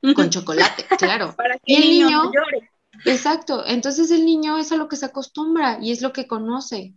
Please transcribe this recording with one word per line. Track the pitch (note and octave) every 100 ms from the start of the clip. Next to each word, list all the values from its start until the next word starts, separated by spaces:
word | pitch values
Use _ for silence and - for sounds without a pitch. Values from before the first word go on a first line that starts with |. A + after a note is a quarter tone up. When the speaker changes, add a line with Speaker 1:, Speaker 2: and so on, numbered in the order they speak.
| C4+ C#4+
Speaker 1:
Con | E3+
chocolate, | F3 E3+ D#3+ F#3+ - -
Speaker 2:
<laughs> | F#4+
Speaker 1:
claro. | - A3 - -
Speaker 2:
Para | A#3+ B3+
que | -
Speaker 1:
Y | C#4+
el |
Speaker 2:
el | D#4
niño | E4+ E4
Speaker 1:
niño | D4+ D#4+
Speaker 2:
no |
llore. | C#4+ D#4 C4+ A3+ _ _ G#3+ -
Speaker 1:
Exacto, | B3+ C#4+ D#4+ D#4+ C4+ -
entonces | B3 C4+ C#4 D#4+
el | E4+ D#4+
niño | D#4+ D#4 D#4
es | D4+
a | D#4+
lo | D4+
que | C#4+
se | C4+
acostumbra | C#4 C4 - D#4 E4 C4+ A3+
y | A3
es | A#3
lo | C4
que | C4 B3+
conoce. | A3+ A3 B3 C4+ G#3+ F#3+